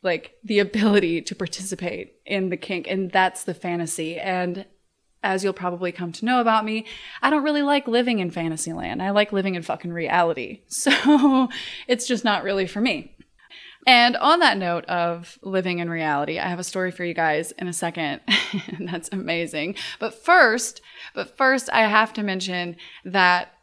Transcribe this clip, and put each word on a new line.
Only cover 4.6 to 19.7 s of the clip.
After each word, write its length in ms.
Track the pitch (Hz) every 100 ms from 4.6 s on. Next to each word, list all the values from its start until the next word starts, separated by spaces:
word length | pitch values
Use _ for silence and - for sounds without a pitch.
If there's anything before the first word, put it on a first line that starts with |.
| 196 _ _ _ _ _
as 180 | 202 190
you'll 120 | 196
probably 400 | 190 180 175 185
come 180 | 175 175
to 140 | 170 220
know 160 | 254
about 240 | 233 220 214
me, 200 | 220 214 - - -
I 80 | -
don't 140 | 302
really 180 | 285 294
like 260 | 285 285 277
living 320 | 233 247 226
in 100 | 180
fantasy 440 | 170 165 160 -
land. 280 | 160 85 104
I 100 | 185
like 200 | 202 208
living 240 | 196 190 180
in 60 |
fucking 320 | 165 - 175
reality. 680 | 170 160 170 170 147 117 - _
<laughs> 20 |
So 800 | - - 277 254 294 277 262 247 - - - -
it's 200 | 247 -
just 180 | 240 233
not 180 | 202
really 240 | 190 196 185
for 140 | 202
me. 320 | 240 165 - - - _ _ - - - -
And 300 | 247 240 240
on 240 | 269 339
that 180 | 311 196
note 280 | 180 170 -
of 520 | 175 170 170 170 -
living 380 | 190 190 185 175
in 100 | 170
reality, 500 | 165 156 143 151 160
I 80 | -
have 120 | 175
a 40 |
story 280 | 175 190 185
for 120 | 180
you 100 | 175
guys 380 | 170 160 151 160
in 140 | - 180
a 60 |
second. 480 | 170 170 165 165 143 -
<laughs> 40 | 214 - 208 -
And 200 | 160 175
that's 220 | 175 165
amazing. 640 | 196 - 170 170 160 156